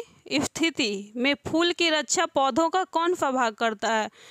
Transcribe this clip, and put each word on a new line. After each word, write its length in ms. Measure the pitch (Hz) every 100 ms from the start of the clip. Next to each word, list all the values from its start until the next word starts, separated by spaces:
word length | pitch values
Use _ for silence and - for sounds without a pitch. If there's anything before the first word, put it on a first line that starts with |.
| 466 _ -
स्थिति 800 | - - - 320 294 233 196 208 233
में 180 | 262
फूल 380 | 285 - 320 349
की 180 | 349 339
रक्षा 360 | 311 - - 330
पौधों 420 | 294 269 254 330
का 160 | 370
कौन 300 | 359 330 339
सा 160 | 359 294
भाग 240 | 254 233
करता 380 | 208 233 220 220
है? 180 | 220 208 - -